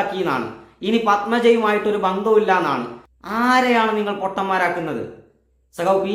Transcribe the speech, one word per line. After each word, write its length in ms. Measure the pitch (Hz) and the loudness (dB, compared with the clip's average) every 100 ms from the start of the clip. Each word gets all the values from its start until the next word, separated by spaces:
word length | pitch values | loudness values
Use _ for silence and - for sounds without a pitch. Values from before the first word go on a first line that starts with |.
ആക്കി" 180 | 196 190 | -2 -2
എന്നാണ്. 260 | 165 131 110 - - - 196 | -2 -2 -4 -12 -20 -8 -2
ഇനി 100 | 226 220 | 0 2
പത്മജയുമായിട്ടൊരു 920 | 202 202 240 233 233 214 208 208 208 190 | 0 0 2 4 4 2 0 0 0 -2
ബന്ധവുമില്ല 460 | 190 208 214 196 185 | 0 2 2 4 2
എന്നാണ്. 260 | 160 131 120 - - _ 180 220 | 0 -2 -6 -12 -20 _ -8 -2
ആരെയാണ് 520 | 247 254 247 233 220 214 | 2 2 4 2 2 0
നിങ്ങൾ 160 | 202 196 | -2 -4
പൊട്ടന്മാരാക്കുന്നത്? 800 | 190 196 190 185 175 175 160 120 - - - _ _ _ _ - | -4 -4 -2 0 0 -2 -6 -6 -10 -14 -20 _ _ _ _ -4
സഖാവ് 240 | 185 190 | 0 0
പി 80 | 196 | 0